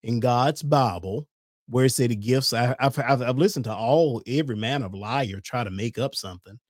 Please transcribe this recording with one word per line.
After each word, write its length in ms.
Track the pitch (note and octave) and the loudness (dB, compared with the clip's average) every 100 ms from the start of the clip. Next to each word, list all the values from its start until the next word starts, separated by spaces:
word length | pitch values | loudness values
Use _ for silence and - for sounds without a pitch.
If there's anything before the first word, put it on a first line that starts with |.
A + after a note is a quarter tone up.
in 160 | - A#2 | -2 0
God's 440 | B2 A#2+ C3 D3 | 2 4 2 0
Bible 640 | D3 D3 B2 F2 F2+ G#2+ D3+ _ _ _ - | 2 4 4 0 -6 -8 -8 _ _ _ -4
where 180 | B2 C3 | 2 2
it 40 | |
said 220 | B2 A#2+ | 4 0
the 40 | A2 | 0
gifts. 380 | G#2 C3 C3+ | 0 2 2
I, 220 | A#2 A#2+ B2+ | 0 0 2
I've, 180 | C3+ C3+ | 0 0
I've, 220 | B2 C3 | 0 0
I've 160 | B2 B2+ | 2 2
listened 280 | F#3 - A2 | 2 0 -6
to 80 | |
all, 480 | G#2 A#2 D3 D#3+ A2+ - | -4 2 4 4 0 -2
every 280 | C3+ D3 G#2+ | -2 -2 -2
man 280 | A2 C#3+ | -2 -2
of 100 | G#2+ | -4
liar 480 | G2 G#2 C3 B2 F#2+ | -8 -6 -4 -4 -6
try 220 | - B2 | -8 -6
to 80 | A2 | -4
make 260 | F#2 A2+ - | -4 -6 -4
up 180 | C3+ - | -6 -6
something. 440 | F#2+ F#2 - G#2 _ | -12 -16 -20 -20 _